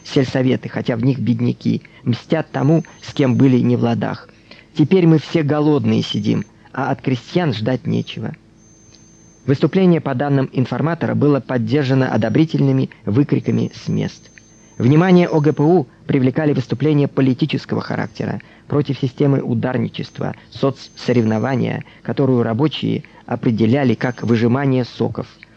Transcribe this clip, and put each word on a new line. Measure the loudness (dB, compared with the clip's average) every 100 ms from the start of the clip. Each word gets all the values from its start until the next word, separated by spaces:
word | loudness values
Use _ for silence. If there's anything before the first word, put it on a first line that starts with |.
сельсоветы, | -4 -2 0 0 0 -2 -4
хотя | -6 -4 -2
в |
них | 0 0
бедняки, | 0 0 -2 -2 -4 -4 -6 -10
мстят | -4 -4 -2 -4 -4
тому, | -2 0 0 -2 -12
с | -8
кем | -2 0 4
были | 4 4
не | 2 0
в |
ладах. | 0 -2 -4 -8 -12 -20 -20 -20 -6 -2
Теперь | 2 4 4
мы | 4
все | 2 -2
голодные | 0 0 2 2 2 -2
сидим, | -2 -4 -2 -2 -4 -14 -14
а | -6 -4
от | -4
крестьян | -4 -4 -4 -2 -2
ждать | -2 -4 -4 -2
нечего». | -4 -4 -8 -12 -12 _ _ _ _ _ -20 -20 _ -20 _ -2
Выступление | 0 2 4 4 4
по | 0
данным | -2 0 0 0
информатора | -2 -2 -2 -2 -2 -2
было | 2 2 2
поддержано | 0 -4 0 0 2 2 2
одобрительными | 0 2 2 2 2 2 2 0 -6
выкриками | -2 0 2 0 0 0 -2
с | -6 -4
мест. | -4 -4 -8 -20 -20 -20 -20 -14 0
Внимание | 2 4 6 4 4
О | 2
Г | 2
П | 2
У | 4 2 0 -6 -2
привлекали | 0 0 0 0
выступления | 0 -2 -2 2 2 0
политического | 0 0 0 -2 -4 -6 -6
характера | -6 -6 -8 -6 -6 -8 -12 -20 -6
против | -2 -2 -4
системы | -4 0 0 0
ударничества, | 0 -2 -2 -2 -4 -6 -12 -8 -10 -10 -16
соцсоревнования, | -4 -4 -4 -10 -8 -2 0 2 0 -2 -2 -4 -6 -10 -12
которую | -6 -2 2 2
рабочие | 0 0 -2 -2 -4 -4 -6 -18 -10
определяли | -4 0 2 2 4 2
как | 0 -2 -4
выжимание | 0 2 2 2 0 0
соков, | -2 -4 -6 -6 -12 -16 -20